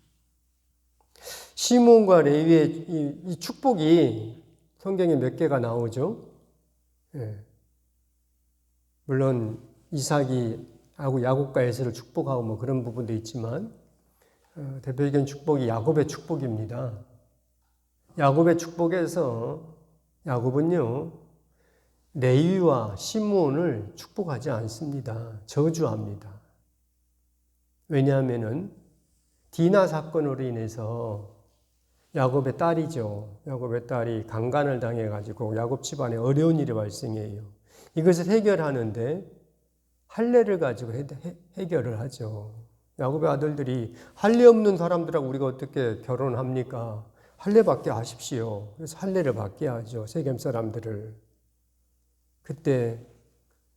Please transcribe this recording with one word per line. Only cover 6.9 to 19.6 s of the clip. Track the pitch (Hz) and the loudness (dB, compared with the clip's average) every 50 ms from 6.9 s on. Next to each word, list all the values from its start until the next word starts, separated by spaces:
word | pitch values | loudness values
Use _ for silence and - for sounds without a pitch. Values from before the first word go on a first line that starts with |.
| _ _ _ _ - | _ _ _ _ -12
예. | 151 120 107 107 101 107 - _ _ _ _ _ _ _ _ _ _ _ _ _ _ _ _ _ _ _ _ _ _ _ _ _ _ _ _ _ _ _ | -10 -10 -10 -10 -12 -16 -20 _ _ _ _ _ _ _ _ _ _ _ _ _ _ _ _ _ _ _ _ _ _ _ _ _ _ _ _ _ _ _
물론 | - 135 131 135 135 131 123 113 107 110 - - - _ _ _ _ | -2 0 2 2 2 2 0 -2 -4 -6 -10 -14 -20 _ _ _ _
이삭이 | - 147 131 - 160 147 139 127 131 127 123 113 110 - - - - - _ _ _ | -6 -4 -2 0 0 0 0 0 0 -2 -2 -2 -4 -8 -10 -16 -20 -20 _ _ _
하고 | - 147 135 131 131 | -8 -4 -2 0 0
야곱과 | 120 123 131 135 143 135 139 143 | 2 2 2 2 0 0 0 0
에서를 | 127 123 117 120 135 120 117 | 0 0 0 -2 -4 -4 -6
축복하고 | - - - - 170 147 135 135 123 | -8 -12 -10 -6 -4 -4 -2 -2 -4
뭐 | 120 113 110 98 | -4 -4 -6 -6
그런 | 117 127 135 131 117 | -4 -2 -2 -2 -4
부분도 | 120 110 123 117 110 113 | -4 -6 -8 -6 -4 -4
있지만, | 110 110 - - 127 110 113 120 151 214 226 - - _ _ _ _ _ _ _ _ _ _ _ _ _ _ _ | -6 -6 -8 -10 -8 -8 -6 -6 -8 -8 -10 -14 -18 _ _ _ _ _ _ _ _ _ _ _ _ _ _ _
어, | 160 147 135 135 135 | -14 -12 -12 -12 -10
대표적인 | 120 135 127 131 143 143 139 147 135 | -8 -8 -4 -2 0 0 2 2 0
축복이 | 143 - - - 160 151 139 127 117 | 0 -2 -4 -2 0 0 2 2 0
야곱의 | 113 117 107 151 156 151 139 - | 0 0 0 2 2 2 2 0
축복입니다. | - - - - 170 147 135 127 110 107 110 104 120 120 131 123 107 101 - - _ _ _ _ _ _ _ _ _ _ _ _ _ _ _ _ _ _ _ _ _ - | -2 -8 -8 -6 -6 -4 -4 -4 -4 -4 -6 -8 -8 -8 -8 -8 -10 -12 -16 -18 _ _ _ _ _ _ _ _ _ _ _ _ _ _ _ _ _ _ _ _ _ 2
야곱의 | 147 139 135 156 165 170 170 170 | 2 4 6 6 6 4 4 2
축복에서 | - - - 170 170 165 175 185 165 160 - 185 156 131 117 117 117 131 143 160 | 0 -6 -4 -2 -2 0 0 0 -2 -2 -2 -2 -2 -2 -4 -4 -6 -6 -8 -10